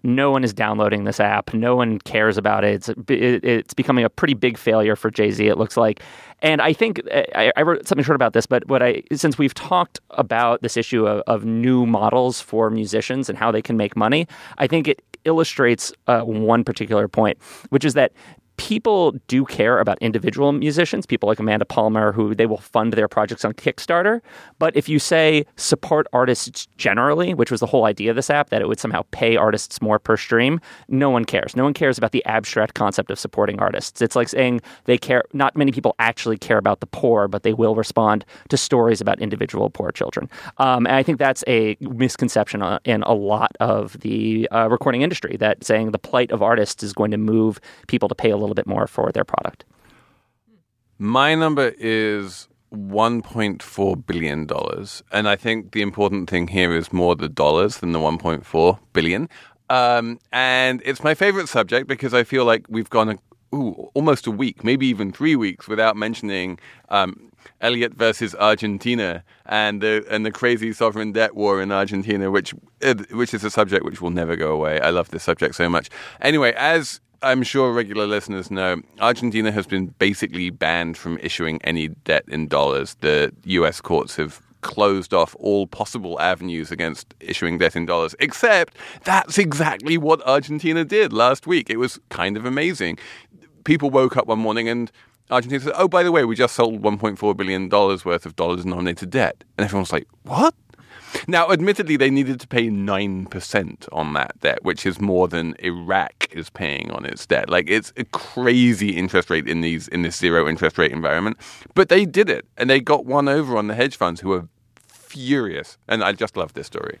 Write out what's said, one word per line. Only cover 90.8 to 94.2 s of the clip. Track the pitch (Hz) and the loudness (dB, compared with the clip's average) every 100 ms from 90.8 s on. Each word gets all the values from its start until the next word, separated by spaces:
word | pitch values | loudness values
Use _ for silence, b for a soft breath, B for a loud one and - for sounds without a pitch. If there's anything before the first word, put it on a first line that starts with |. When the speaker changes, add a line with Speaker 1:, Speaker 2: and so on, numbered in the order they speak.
| 156 | 0
Speaker 2:
did | 208 196 | 2 2
last | 110 120 135 - | 4 2 2 0
week. | 175 - | -2 -2
It | 113 | -4
was | 123 - _ | -4 -6 _
kind | - 90 104 | -6 -4 -4
of | 123 | -6
amazing. | 131 170 156 90 82 B B B _ _ _ | -4 -4 -4 -6 -6 B B B _ _ _
People | - 165 143 | 0 2 4
woke | 131 131 | 4 4
up | 127 | 0